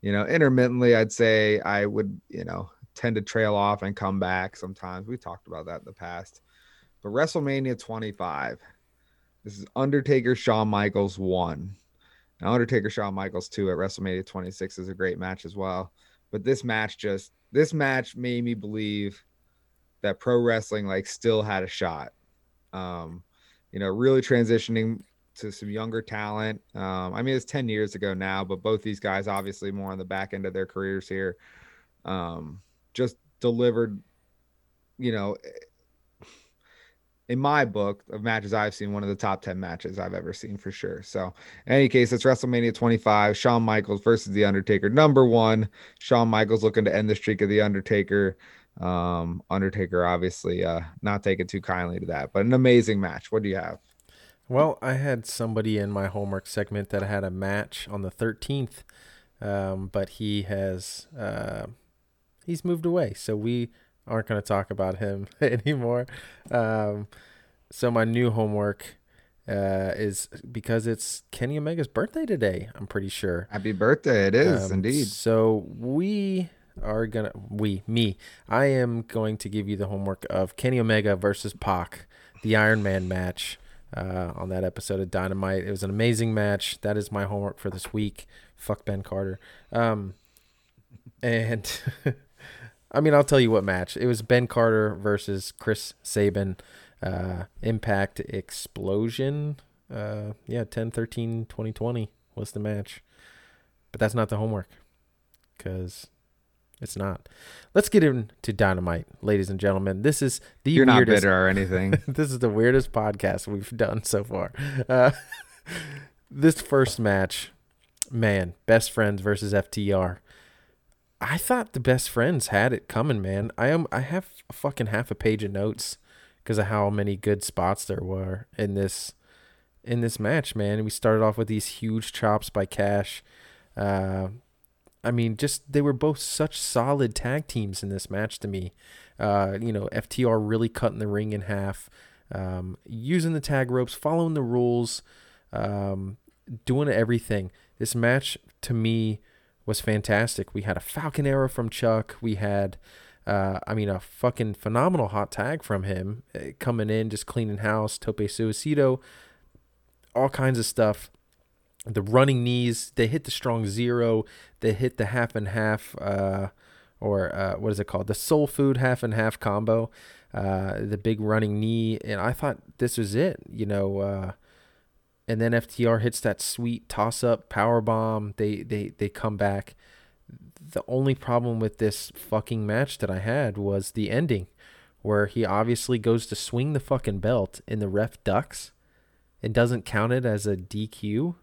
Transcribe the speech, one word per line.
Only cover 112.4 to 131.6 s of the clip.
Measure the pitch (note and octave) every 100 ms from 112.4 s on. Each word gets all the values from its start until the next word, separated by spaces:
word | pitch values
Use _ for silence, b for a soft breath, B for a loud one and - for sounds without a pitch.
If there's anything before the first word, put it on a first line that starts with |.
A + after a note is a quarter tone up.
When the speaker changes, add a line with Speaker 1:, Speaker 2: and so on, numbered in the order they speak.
Speaker 2:
the | A#2+
weirdest | G#2 A#2 C3 B2+
podcast | - G#2+ G#2 G2 F#2 -
we've | G#2 G2 A#2
done | A2 A2
so | - G#2 G#2+
far. | G#2 F2+ - C#3 C#3 -
Uh, | B2+ B2+ B2+ B B B B B
<laughs> | E3+ D#3 C#3+ C#3 _ _
this | C3+ D#3 D#3+
first | - C#3 C3 -
match, | A2 G2 F#2+ - - _ _ _ _ _ -
man, | B2 A2 G2 F2+ F2+ -
Best | A2+ -
Friends | - G#2+ G2+
versus | F#2+ G2+ G#2+
F | G2+ -
T | - G2+
R. | F#2+ F#2 G2 b b b b b b _ _ _ _
I | - E3
thought | - B3+ A3
the | -
Best | B2 B2+ -
Friends | - B2 E3+ -
had | G2+ A#2
it | A#2+ _
coming, | - C#3 A#2
man. | F#2+ F#2+ A2 -
I | A#2+
am, | E3 D#3+
I | -
have | C3 E3+ F#3 - _
a |
fucking | - C#3+ C#3 A2+
half | G#2 B2
a | G#2
page | A2+ A2 G#2
of |
notes | G2 G#2 G#2 - - b b b b
'cause | - G#2+
of | G2+
how | G#2+ G2+
many | G#2 G2+ G2
good | G#2 G2+
spots | - - F2+ G2 -
there | F#2+
were | F#2 F#2+ F#2+ F#2+ A2+ -
in | G#2+
this, | G2 G2 - - - b b b b b b
in | - A#2+
this | A#2 -
match, | G#2+ D#3 - A2+
man. | G2+ G#2+
We | G#2+
started | - A#2 A2
off | A2 G#2+
with | A2
these | A2